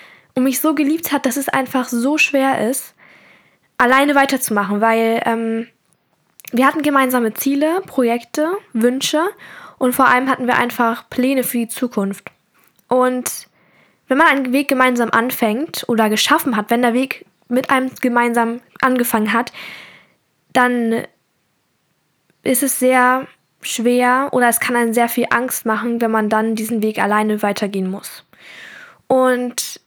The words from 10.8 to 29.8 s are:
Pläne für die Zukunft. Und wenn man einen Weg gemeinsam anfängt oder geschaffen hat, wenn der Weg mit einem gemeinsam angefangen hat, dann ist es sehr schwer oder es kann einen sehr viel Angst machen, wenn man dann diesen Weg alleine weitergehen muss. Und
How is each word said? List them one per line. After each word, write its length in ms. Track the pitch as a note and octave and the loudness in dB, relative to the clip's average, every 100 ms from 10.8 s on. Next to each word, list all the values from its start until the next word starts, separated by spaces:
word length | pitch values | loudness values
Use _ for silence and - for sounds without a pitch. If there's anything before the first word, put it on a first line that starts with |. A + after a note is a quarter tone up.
| A#3 A#3 - | 0 -2 -6
Pläne 320 | - B3+ C4+ | -2 0 0
für 160 | B3 A#3+ | 0 -4
die 100 | A#3 | -4
Zukunft. 600 | - B3 G#3+ G3 G3 - - _ _ _ _ _ | -4 -4 -2 -4 -6 -12 -20 _ _ _ _ _
Und 600 | B3+ B3+ B3+ B3 - - _ _ _ _ _ - | 2 2 0 -4 -10 -14 _ _ _ _ _ -2
wenn 100 | C4 | 2
man 100 | D#4+ | 4
einen 240 | C#4 B3+ | 2 0
Weg 160 | C4 C#4+ | 0 0
gemeinsam 420 | C4 B3+ A#3+ A#3 | 2 2 2 2
anfängt 760 | A3+ B3 - A3 A3 D#4+ - - | 0 0 0 -2 0 -4 -6 -2
oder 200 | A3+ G#3+ | 0 2
geschaffen 460 | G#3+ - D#4 C#4+ G#3+ | 2 2 0 0 -2
hat, 140 | G#3 | 0
wenn 120 | A#3 | 0
der 120 | B3 | 2
Weg 320 | A#3+ C4 - - _ - | 0 -2 -6 -16 _ -4
mit 220 | B3 C4+ | -4 0
einem 200 | C4+ C4 - | 0 0 -2
gemeinsam 600 | B3+ A#3+ A#3+ A#3 A3+ A#3+ - - | 0 2 2 2 0 -4 -12 -2
angefangen 520 | A#3+ B3+ A#3+ A3 G#3+ | 0 2 0 0 0
hat, 200 | A3+ B3 - - - - - _ _ _ _ _ | 0 -2 -10 -18 -18 -20 -20 _ _ _ _ _
dann 540 | B3+ B3 B3 A3+ A3+ - _ _ _ _ _ _ _ _ _ _ _ _ _ | 0 2 2 0 -2 -4 _ _ _ _ _ _ _ _ _ _ _ _ _
ist 200 | - B3+ | -2 0
es 160 | C4+ - | 0 0
sehr 480 | B3+ B3+ B3 B3+ - _ _ _ | 2 4 4 2 -4 _ _ _
schwer 680 | - - A#3 B3 B3 B3+ C#4 | -10 -2 0 2 2 2 0
oder 160 | B3+ A#3+ | 0 2
es 120 | A3+ | 0
kann 160 | - A#3+ | 0 0
einen 180 | A#3 | 0
sehr 140 | A3+ A#3 | 0 0
viel 180 | A#3+ - | 0 0
Angst 360 | A#3 B3+ - A3+ | -2 -2 -4 -2
machen, 340 | A3 A#3 A#3 | -2 -2 -2
wenn 100 | A3+ | 0
man 180 | A3 G#3+ | 0 0
dann 260 | G#3+ A3 | 0 0
diesen 280 | A3 A3 A#3 | -2 -4 -2
Weg 160 | A3 G#3+ | -2 0
alleine 440 | G3+ G#3 G#3+ G#3+ | 0 0 0 0
weitergehen 480 | G#3 G3+ G3+ G3+ F#3 | -2 -2 -4 -4 -4
muss. 340 | G3 - - - _ - - - - - - - | -6 -12 -18 -20 _ -20 -20 -20 -20 -20 -12 -2
Und 720 | C4 B3+ B3 B3 A#3+ - - | 2 2 2 -2 -6 -10 -12